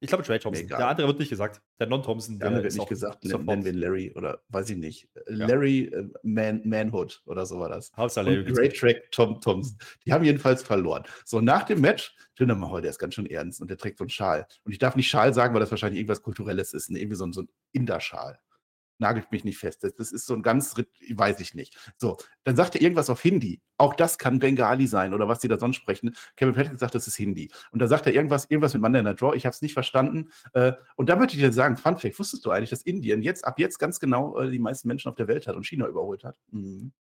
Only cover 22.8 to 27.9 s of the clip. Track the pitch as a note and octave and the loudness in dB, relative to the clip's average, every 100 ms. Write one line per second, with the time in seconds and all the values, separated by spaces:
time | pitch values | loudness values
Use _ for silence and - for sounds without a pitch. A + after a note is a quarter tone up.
22.8 | E3+ E3+ C#3+ A#2+ E3+ F#3+ A2+ E2 _ - | 4 4 0 2 2 2 0 -6 _ 2
23.8 | C#3+ - C3+ - B2+ C3 C3 C3+ A2 B2+ | 4 4 0 0 0 2 4 4 4 4
24.8 | C3 G#2 F#2+ G2+ G#2 A#2+ A#2+ A2 A#2+ B2+ | 2 2 0 2 0 0 0 0 0 -2
25.8 | - F#2+ A#2 - - - C3 A#2 C#3+ C3 | -4 -4 -4 -8 -14 0 2 4 0 -2
26.8 | B2 A#2 - - G#2 F2 D2 - - A2+ | -4 -2 -4 -4 -4 -4 -8 -16 -8 0
27.8 | A#2 | 4